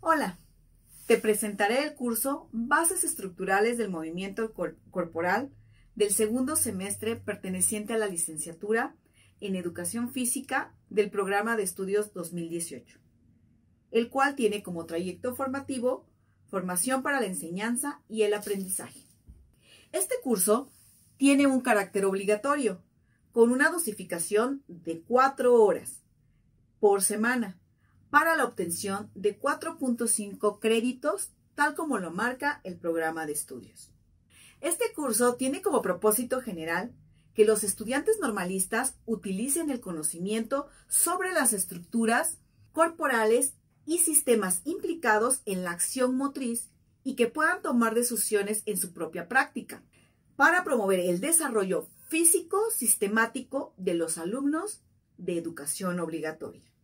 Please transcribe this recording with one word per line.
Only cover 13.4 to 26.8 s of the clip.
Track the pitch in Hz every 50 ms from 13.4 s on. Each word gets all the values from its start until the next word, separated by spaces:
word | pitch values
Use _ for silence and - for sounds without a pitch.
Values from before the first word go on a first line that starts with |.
| _ _ _ _ _ _ _ _ _ _
el | - 226 233 233
cual | - 269 269 285 277
tiene | 277 240 208 202 208 202
como | 190 175 165 165
trayecto | 165 170 165 180 185 175 - - 247 247
formativo | - 269 262 262 277 269 - 269 254 226 247 269 381 - _ _ _ _ _ _ _ _
formación | _ - 190 180 185 180 180 - 254 262 262 262
para | 302 285 269
la | 233
enseñanza | 190 185 - 175 160 175 190 214 233 240 240 - 285 285 - _ _
y | 214 220
el | 214 208 208
aprendizaje. | 208 202 208 202 196 190 185 - - - - - - - _ _ _ _ - - - - _ _ _ _ _ - - - _
Este | - 370 - - 508 494 -
curso | 269 226 185 185 208 208 247 277 - _ - _ _ _ _ _ _ _ _
tiene | 269 277 277 269 285 277
un | 262 254
carácter | 247 254 233 208 196 190 - 202 196
obligatorio, | 196 190 196 196 190 214 208 - 277 285 294 269 214 185 - - _ _ _ _ _ _ _ _ _ _
con | 233 226 233
una | 247 254 294 320
dosificación | 330 349 - 226 202 - 185 - 175 170 - - 208 208 233 262 277 277 _ -
de | 180 170 - 170 165 165
cuatro | - - 226 254 262 269 262 - 254 247 247 233
horas | 214 196 170 - - - - - _ _ _ _ _ _ _ _ _ _ _ _ _ _ _
por | _